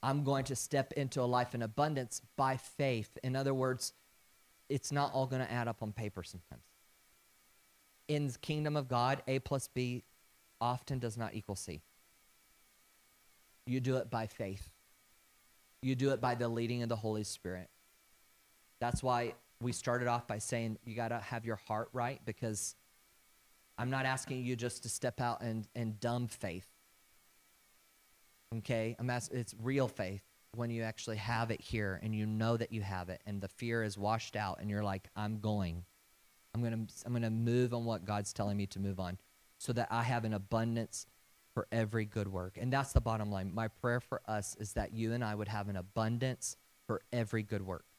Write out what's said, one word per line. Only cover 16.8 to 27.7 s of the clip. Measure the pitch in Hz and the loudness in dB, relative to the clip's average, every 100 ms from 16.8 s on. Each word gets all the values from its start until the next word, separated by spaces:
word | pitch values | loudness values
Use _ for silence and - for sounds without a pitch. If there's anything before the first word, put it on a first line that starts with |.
of | 117 | 0
the | 113 | 0
Holy | 107 107 | 0 -2
Spirit. | 107 - 90 90 90 - - _ _ - - _ _ _ _ _ | -2 -6 -6 -8 -10 -18 -20 _ _ -20 -20 _ _ _ _ _
That's | 120 123 | 0 2
why | 131 123 120 - - _ | 4 4 2 -4 -16 _
we | 120 | -2
started | - - 120 123 | -2 2 2 4
off | 120 - | 2 0
by | 107 | -4
saying | - 120 113 107 | -2 0 0 -4
you | - 113 | -6 -4
gotta | 113 117 | -2 -2
have | 107 120 | -2 -4
your | 113 107 | -2 -4
heart | - 107 113 | -2 -4 -2
right, | 123 120 139 | -2 -2 -2
because | - 107 117 107 - - _ _ _ - - - _ - _ - | -6 -4 -2 -2 -4 -8 _ _ _ -20 -20 -20 _ -20 _ -4
I'm | 120 | 0
not | 135 131 | 2 2
asking | 131 - 127 | 2 -2 -2
you | 123 123 | -2 0
just | 120 - | -2 -2
to | 123 | -6
step | - 127 113 | -2 -2 0
out | 120 117 | 0 0
and, | 117 113 104 | -2 -2 -4
and | - 117 107 | -4 -4 -2
dumb | 120 120 120 | 0 0 -2
faith. | - 101 87 - - _ _ _ - - _ _ _ _ | -4 -6 -6 -10 -20 _ _ _ -20 -20 _ _ _ _